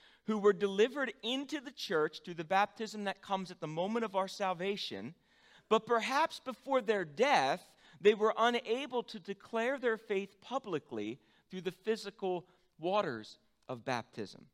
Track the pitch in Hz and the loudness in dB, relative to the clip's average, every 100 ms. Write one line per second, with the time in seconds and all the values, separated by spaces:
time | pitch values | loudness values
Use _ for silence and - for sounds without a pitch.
0 | - _ - 220 202 180 202 196 247 277 | -20 _ -4 4 4 4 0 2 2 2
1 | 254 - 220 262 277 302 269 - - 160 | -4 -4 -4 -4 -4 -8 -8 -12 -2 2
2 | 156 - - 170 156 190 208 - 220 214 | 2 -2 -10 -10 0 2 2 -2 -8 -4
3 | 202 185 - 190 175 180 156 160 190 233 | -6 -6 -4 -4 -4 -8 -6 -2 -2 0
4 | 220 196 190 - 190 170 190 202 - - | 0 0 -2 -2 -2 0 -2 -4 -6 -8
5 | - - _ _ _ - _ 220 226 233 | -10 -14 _ _ _ -20 _ 2 4 0
6 | 208 269 320 - 262 226 - 262 214 208 | 2 2 2 -2 -10 -10 0 2 2 0
7 | 160 143 269 214 135 175 - _ - - | 0 0 4 4 4 0 -6 _ -20 4
8 | 196 220 214 - 233 240 - 247 285 247 | 4 6 4 4 4 2 0 -2 -2 -4
9 | - 220 180 196 - 226 240 277 247 220 | -4 -10 -10 -12 -6 -2 -2 0 -2 -2
10 | - 196 196 _ - 262 208 156 - 113 | -2 -4 -4 _ -6 -6 -4 -6 -4 -6
11 | 104 131 _ _ _ 185 180 175 220 220 | -6 -8 _ _ _ -8 -8 -6 -4 -4
12 | 202 - 190 180 170 _ _ - 165 208 | -4 -6 -4 -4 -6 _ _ -8 0 0
13 | 180 117 107 - _ _ - 123 135 120 | 0 -4 -10 -18 _ _ -12 -8 -4 -4
14 | - - 98 - - | -4 -8 -10 -10 -20